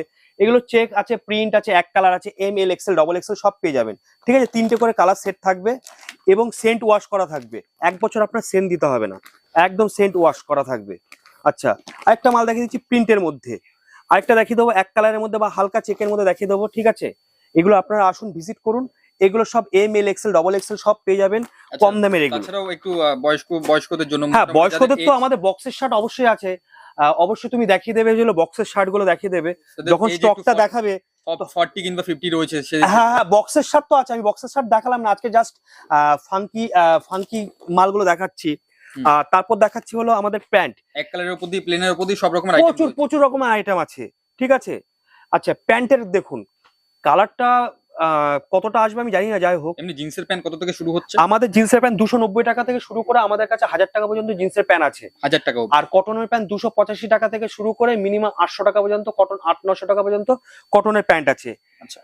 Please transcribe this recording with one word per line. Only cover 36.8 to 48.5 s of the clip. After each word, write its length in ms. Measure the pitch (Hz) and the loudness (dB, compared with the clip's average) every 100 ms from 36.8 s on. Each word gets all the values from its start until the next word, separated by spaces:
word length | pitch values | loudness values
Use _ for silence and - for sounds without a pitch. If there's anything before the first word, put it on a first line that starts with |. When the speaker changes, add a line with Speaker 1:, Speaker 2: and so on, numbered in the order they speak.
| 170 160 - | 4 2 0
Speaker 1:
ফাঙ্কি 320 | 185 196 226 202 - - 180 | -8 -6 -8 -10 -12 -4 2
মালগুলো 260 | 190 202 190 | 2 2 0
দেখাচ্ছি। 380 | 170 185 - 160 147 _ _ - 135 | 0 -2 -8 -8 -8 _ _ -20 -2
Speaker 2:
হুম। 100 | 143 | 2
Speaker 1:
আহ, 140 | 147 143 | 2 2
তারপর 220 | 185 185 220 208 | 0 0 2 2
দেখাচ্ছি 280 | 233 - 226 | 0 -10 -4
হলো 120 | 233 220 | 0 0
আমাদের 200 | 202 196 - | 0 -6 0
প্যান্ট। 240 | 202 160 107 _ 143 | 0 0 -4 _ -10
Speaker 2:
এক 60 | 151 | -10
কালারের 220 | 180 180 175 | -8 -8 -8
উপর 100 | 175 | -8
দিয়ে, 120 | 185 165 | -8 -4
প্লেনের 260 | 175 185 170 | -2 -2 -2
উপর 100 | 185 | -2
দিয়ে 120 | 202 | -2
সব 80 | 185 175 | 0 0
রকমের 180 | 185 170 | 2 4
আইটেম 120 | 330 | 4
Speaker 1:
প্রচুর, 200 | - 311 | 4 -2
Speaker 2:
রয়েছে। 120 | - | -2
Speaker 1:
প্রচুর 200 | 285 302 277 | -2 2 2
রকমের 240 | 269 247 214 | 2 0 0
আইটেম 220 | 202 185 151 | 0 -2 -2
আছে, 180 | - 113 _ _ - | -8 -16 _ _ -6
ঠিক 120 | 254 262 | 0 0
আছে? 160 | - 127 - _ _ _ - 170 | -2 -10 -12 _ _ _ -4 -4
আচ্ছা, 160 | - 156 - | -2 -4 0
প্যান্টের 340 | 226 240 269 214 185 | 0 2 0 0 -4
দেখুন 240 | - 127 101 _ _ _ _ _ | -4 -12 -14 _ _ _ _ _
কালারটা, 460 | - 156 208 - 247 247 240 - _ - 160 | 0 2 2 0 0 0 -2 -8 _ -4 0
আহ, 320 | 156 147 143 - | 0 0 -2 -2